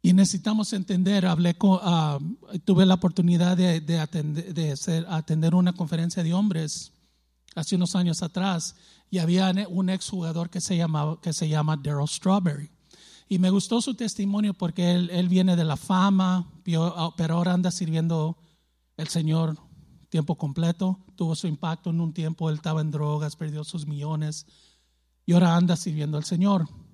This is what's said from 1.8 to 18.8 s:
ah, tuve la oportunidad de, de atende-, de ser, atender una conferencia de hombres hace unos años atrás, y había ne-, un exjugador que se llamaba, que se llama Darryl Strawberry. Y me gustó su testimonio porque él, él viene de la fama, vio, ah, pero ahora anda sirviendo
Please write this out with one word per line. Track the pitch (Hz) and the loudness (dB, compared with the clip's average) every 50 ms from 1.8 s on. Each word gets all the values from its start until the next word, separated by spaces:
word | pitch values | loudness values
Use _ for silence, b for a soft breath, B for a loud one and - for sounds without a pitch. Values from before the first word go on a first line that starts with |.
ah, | 208 175 175 165 156 151 147 139 147 165 247 - - - 208 175 _ | 2 0 2 2 2 0 -2 -4 -6 -8 -10 -12 -14 -12 -12 -6 _
tuve | - 190 170 190 | 2 4 6 6
la | 185 185 | 6 4
oportunidad | 180 - 180 - - 175 175 175 165 180 180 185 | 4 2 0 0 2 2 4 4 4 4 2 4
de, | 175 185 180 170 165 | 4 2 2 2 0
de | 156 147 170 165 | 0 -2 -2 -2
atende-, | 151 - - 165 147 151 147 156 170 196 165 | -2 -4 -4 -4 -4 -4 -4 -6 -8 -8 -6
de | 165 160 151 139 | -4 -4 -4 -4
ser, | 135 - - 165 165 170 180 | -4 -4 -2 -2 -2 -2 -2
atender | 175 156 156 - 156 160 156 165 165 | -4 -6 -2 -2 -2 2 2 4 4
una | 180 180 180 175 | 4 4 2 0
conferencia | - 175 147 165 160 170 170 - 185 | -2 -4 -4 -2 -2 -2 -2 -2 -2
de | 170 160 | -2 0
hombres | 170 185 208 208 180 160 156 151 - - - - _ _ _ _ _ _ _ _ _ _ _ _ _ | 0 2 2 0 0 -2 -4 -6 -8 -10 -12 -16 _ _ _ _ _ _ _ _ _ _ _ _ _
hace | 170 151 - 196 | -8 -4 -2 0
unos | 175 180 170 - | 0 0 0 0
años | 190 180 170 156 - | 0 0 0 0 -2
atrás, | 180 160 _ 180 185 196 180 165 - - b b b b b b b b | -6 -6 _ -4 -2 -2 -2 -4 -6 -8 b b b b b b b b
y | 185 185 | -4 -2
había | 165 165 175 185 190 190 | 0 2 2 2 2 2
ne-, | 185 190 208 | 0 0 -4
un | 180 180 190 190 180 | -4 -2 -2 -2 0
exjugador | 190 185 - - 202 185 170 165 160 170 175 170 | -2 -4 -6 -8 -8 -6 -6 -4 -4 -4 -6 -6
que | - 180 | -6 -8
se | - - 185 170 | -4 -2 0 0
llamaba, | 170 160 156 151 147 156 160 - | 0 0 0 0 -2 -2 -4 -4
que | - 175 151 | -6 -6 -4
se | - 170 156 | -2 -2 0
llama | 156 151 151 156 156 | 0 0 0 0 -2
Darryl | 147 139 143 147 143 147 151 | -2 -2 -4 -2 -2 -2 -4
Strawberry. | - - - 185 190 208 180 165 143 143 151 - _ _ B B B B B B B B B B | -4 -2 0 2 2 2 2 0 -2 -4 -10 -14 _ _ B B B B B B B B B B
Y | 196 180 | 0 2
me | 185 185 | 4 4
gustó | 190 196 185 - 226 240 | 4 2 2 0 -2 -2
su | - 277 233 | 0 -2 -6
testimonio | - 240 208 - - 196 202 202 208 214 208 190 | -6 -6 -6 -4 -4 -4 -2 0 0 0 -2 -2
porque | _ 185 170 - - 175 175 | _ -4 -4 -2 0 2 2
él, | 175 180 180 170 | 2 2 0 0
él | 180 175 180 175 | 0 0 2 4
viene | 185 185 185 185 175 | 4 4 4 4 4
de | 170 160 | 2 2
la | 160 147 | 0 -2
fama, | - - - 185 185 190 202 196 190 190 185 185 185 175 - - - _ | -4 -2 0 2 4 4 4 4 4 4 2 2 0 -2 -6 -14 -12 _
vio, | 180 165 160 165 175 165 | -2 0 0 0 0 -2
ah, | 175 160 165 - | -2 -4 -4 -2
pero | - 165 160 165 | -2 -2 0 0
ahora | 170 175 180 | 0 2 2
anda | 180 180 180 180 | 2 2 0 0
sirviendo | 175 - 180 160 160 160 165 165 165 160 156 160 165 b b b b b b b b b | -2 -2 -4 -2 -2 0 0 0 0 0 -2 -2 -4 b b b b b b b b b